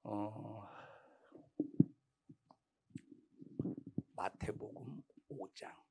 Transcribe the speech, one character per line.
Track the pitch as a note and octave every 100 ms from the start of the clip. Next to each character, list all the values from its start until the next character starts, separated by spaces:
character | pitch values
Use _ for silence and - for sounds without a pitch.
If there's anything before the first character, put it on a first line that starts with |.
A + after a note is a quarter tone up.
어, | - G#2 G#2+ A2 A2+ A2 G#2 - - - - - - - - - - - - - _ _ - - _ - _ _ _ - - - - - - - - - - - -
마태복음 | - F#2 - - - - - B2+ A#2 - - _
오 | C#3+ F#2+
장 | - - - -